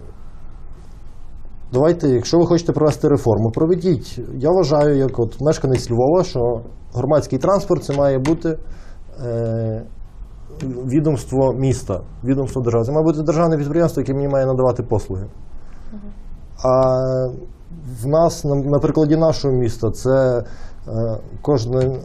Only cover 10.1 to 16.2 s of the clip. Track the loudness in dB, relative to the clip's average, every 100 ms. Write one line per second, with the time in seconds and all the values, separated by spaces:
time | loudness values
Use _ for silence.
10.1 | -14 -16 -16 -16 -10 -8 -6 0 2 2
11.1 | 0 0 2 2 2 0 0 -2 -6 -6
12.1 | -6 0 0 0 -2 0 2 2 2 2
13.1 | 2 0 2 2 2 0 2 2 0 -2
14.1 | -2 0 2 2 2 2 0 0 -2 -2
15.1 | -6 -8 -12 -12 -12 -10 -12 -12 -12 -12
16.1 | -14